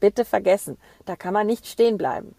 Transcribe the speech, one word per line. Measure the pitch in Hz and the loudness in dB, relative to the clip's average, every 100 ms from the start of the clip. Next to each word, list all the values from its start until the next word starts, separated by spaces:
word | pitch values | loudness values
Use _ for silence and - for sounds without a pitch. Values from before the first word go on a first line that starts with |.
bitte | 202 226 | 0 2
vergessen. | 226 208 196 196 - 131 _ _ | -2 0 2 0 0 -14 _ _
Da | - | -14
kann | 175 180 | -10 -4
man | 202 208 | -2 0
nicht | 233 - | -2 -4
stehen | - 233 208 | 2 2 2
bleiben. | 139 - - | -2 -4 -10